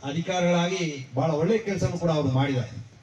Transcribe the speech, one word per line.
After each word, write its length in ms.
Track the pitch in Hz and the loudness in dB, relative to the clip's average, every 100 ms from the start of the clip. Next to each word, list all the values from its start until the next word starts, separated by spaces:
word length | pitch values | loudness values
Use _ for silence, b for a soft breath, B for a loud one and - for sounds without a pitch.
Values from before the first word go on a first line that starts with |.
ಅಧಿಕಾರಿಗಳಾಗಿ 1040 | - 170 175 180 175 175 175 185 165 143 127 | -4 -4 -2 0 2 4 2 0 -4 -6 -6
ಬಹಳ 160 | 117 156 | -2 0
ಒಳ್ಳೆ 280 | 151 170 220 | 2 2 2
ಕೆಲಸನೂ 400 | 202 185 180 175 | 0 -2 -2 0
ಕೂಡ 120 | 170 | 0
ಅವರು 180 | 156 139 | 2 2
ಮಾಡಿದ್ದಾರೆ. 600 | 127 139 127 113 - - - | 2 2 0 -4 -8 -16 -8